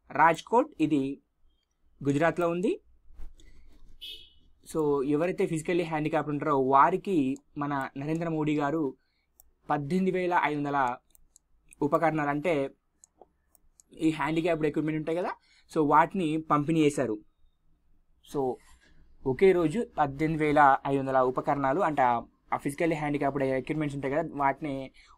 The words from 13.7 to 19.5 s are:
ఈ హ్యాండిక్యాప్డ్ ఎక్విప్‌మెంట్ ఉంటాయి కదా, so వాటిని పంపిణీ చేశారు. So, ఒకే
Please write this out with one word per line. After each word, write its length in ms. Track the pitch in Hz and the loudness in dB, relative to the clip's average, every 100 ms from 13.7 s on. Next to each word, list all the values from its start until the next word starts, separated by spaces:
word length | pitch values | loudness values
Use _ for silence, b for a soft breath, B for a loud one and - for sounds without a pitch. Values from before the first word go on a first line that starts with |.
| _ _ - | _ _ -2
ఈ 100 | 160 | -2
హ్యాండిక్యాప్డ్ 560 | 156 143 160 170 165 151 | 0 -2 0 0 0 0
ఎక్విప్‌మెంట్ 320 | 147 151 156 | -2 -2 -4
ఉంటాయి 200 | 156 165 | -4 -4
కదా, 140 | 196 - b b b 165 | -4 -8 b b b -2
so 100 | 147 | 4
వాటిని 540 | 151 165 196 165 156 | 4 4 0 -2 -4
పంపిణీ 440 | 160 147 147 165 | 0 0 2 2
చేశారు. 340 | 151 147 120 107 - _ _ _ _ _ _ _ _ _ _ | 2 2 -4 -4 -10 _ _ _ _ _ _ _ _ _ _
So, 200 | 147 131 117 - b b b b - 139 | -4 -4 -4 -12 b b b b -8 -4
ఒకే 260 | 131 190 | 4 4